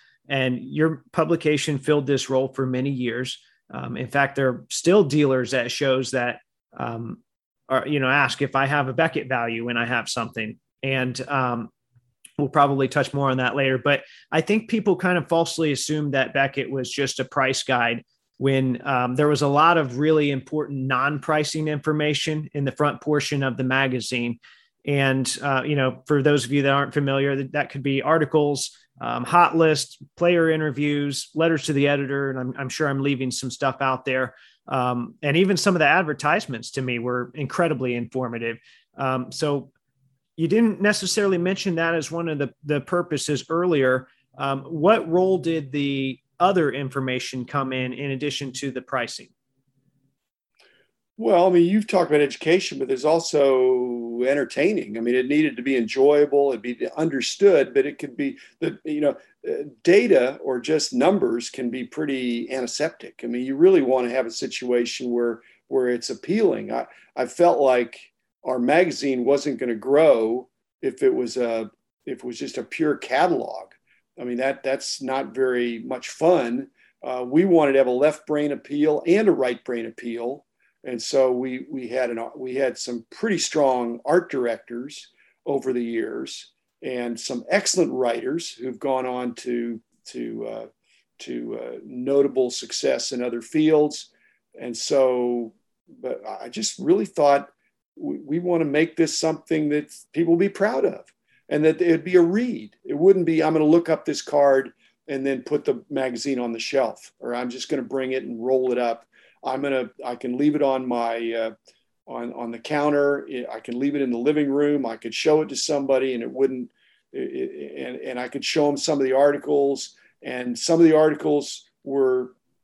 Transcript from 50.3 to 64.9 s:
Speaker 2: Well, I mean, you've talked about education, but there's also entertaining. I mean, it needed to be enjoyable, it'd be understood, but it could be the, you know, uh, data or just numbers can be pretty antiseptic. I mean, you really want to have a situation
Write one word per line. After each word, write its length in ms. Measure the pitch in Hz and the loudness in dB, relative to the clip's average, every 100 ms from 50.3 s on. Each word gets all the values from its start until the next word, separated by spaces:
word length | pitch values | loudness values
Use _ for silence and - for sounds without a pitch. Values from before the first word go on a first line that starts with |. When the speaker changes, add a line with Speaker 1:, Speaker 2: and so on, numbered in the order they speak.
| _ _ _ _ _ _ _ _ - | _ _ _ _ _ _ _ _ -4
Speaker 2:
Well, 280 | 226 175 185 | 2 6 6
I 40 | |
mean, 160 | 175 175 | 6 6
you've 200 | 214 208 | 4 2
talked 240 | 196 156 | 0 2
about 120 | 151 | 2
education, 560 | 143 - 156 190 - 135 | 2 0 2 2 0 -6
but 100 | 131 | -4
there's 160 | 127 | 0
also 1200 | 151 165 160 147 139 131 127 123 123 120 117 120 127 | 2 2 2 2 4 4 4 2 0 -4 -6 -2 0
entertaining. 720 | 143 123 131 175 214 104 113 | 0 -2 0 0 0 -4 -4
I 40 | |
mean, 140 | 120 | 0
it 140 | 127 127 | 0 2
needed 280 | 151 151 120 | 2 2 0
to 60 | |
be 140 | 131 131 | -2 0
enjoyable, 760 | 113 135 143 147 143 143 139 | 0 4 6 6 4 4 2
it'd 120 | 113 | 0
be 260 | 120 120 123 151 | -6 -6 -6 -2
understood, 760 | 165 135 - - 202 151 127 | -2 -2 -4 4 6 6 4
but 120 | 135 143 | 2 0
it 120 | - | -2
could 180 | 139 120 | -10 -6
be 220 | 139 - - - | -6 -6 -16 -8
the, 180 | 131 107 | -6 -6
you 160 | 156 147 | -6 -2
know, 140 | 147 - _ _ - | 0 -2 _ _ -6
uh, 160 | 143 147 - | -6 -8 -4
data 540 | 170 202 240 139 127 147 | 4 4 6 4 4 -2
or 160 | 107 123 | -4 -4
just 360 | 131 156 - | 0 -2 0
numbers 560 | 123 165 202 120 117 - | 2 2 4 0 -2 -6
can 200 | - 123 | -8 -6
be 140 | 127 | -6
pretty 640 | 123 151 147 131 123 117 117 | -8 -6 -4 -2 -2 -4 -4
antiseptic. 680 | 131 123 - 156 - 104 - | -6 -6 -4 -4 -6 -20 -12
I 40 | 120 | -8
mean, 180 | 123 | -6
you 120 | 131 139 | -4 4
really 260 | 185 175 | 6 6
want 260 | 127 131 120 | 4 2 2
to 60 | |
have 120 | 131 113 | -2 -4
a 40 | |
situation 800 | - 123 - 123 123 120 | -6 -8 -6 0 0 0